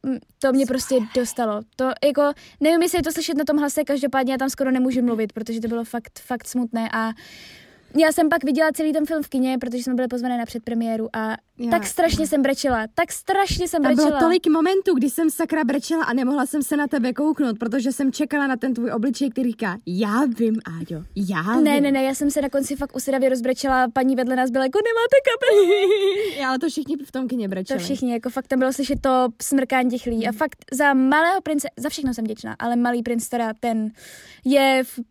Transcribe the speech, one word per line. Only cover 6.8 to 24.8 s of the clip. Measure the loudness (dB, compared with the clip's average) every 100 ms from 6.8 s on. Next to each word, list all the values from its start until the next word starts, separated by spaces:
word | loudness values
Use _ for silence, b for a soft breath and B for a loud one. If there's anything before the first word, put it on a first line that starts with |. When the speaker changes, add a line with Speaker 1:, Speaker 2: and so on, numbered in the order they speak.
| -4
Speaker 1:
a | -2 -4 -6 B B B B B B B 4
já | 4
jsem | 4 2
pak | 2
viděla | 0 2 2
celý | 2 0
ten | 0 -2
film | -4
v | -4
kině, | -2 0 -2
protože | -4 -6
jsme | -4
byli | -2 -2
pozvané | -4 -4 -4
na | -4
předpremiéru | -8 -6 -4 -2 -4 -4
a | -4 -4 -6 _ _
Speaker 2:
Já | 0
Speaker 1:
tak | 0 0
strašně | 2 2 2 0
jsem | 2
brečela, | 2 0 0 0 -2 -2
tak | -2
strašně | -4 -2 0 2 0 0
jsem | 2
Speaker 2:
Tam | 2 4
bylo | 2
Speaker 1:
brečela. | 4 4
Speaker 2:
tolik | 4 4
momentů, | 2 4 2 2 2
kdy | 0
jsem | 0 0
sakra | 0 -2 0
brečela | 0 -2 -2 -2
a | 0
nemohla | 0 0 0 0
jsem | -2
se | -2 -2
na | 0
tebe | 0 -2
kouknout, | 0 0 2 0 0
protože | -2 0 -2
jsem | 0 -2
čekala | 0 -2 0 0
na | -2
ten | -2
tvůj | -2 -2
obličej, | -2 -2 -2 -4
který | -2 -4
říká: | -4 -6 -6 -6
„Já | -2 0 2 0
vím, | 2 0 0 -6 -12
Áďo, | -10 -10 -10 -6
já | -4 -2 0 2
Speaker 1:
Ne, | 4
Speaker 2:
vím.“ | 4
Speaker 1:
ne, | 2
ne, | 2
já | 0 0
jsem | 0
se | 0
na | -2
konci | -2 -4 -6
fakt | -6 -6
usedavě | -2 0 2
rozbrečela, | 0 -2 -2 0 2 2
paní | 2 0 0
vedle | 0 0
nás | 0
byla | 0 0
jako: | 0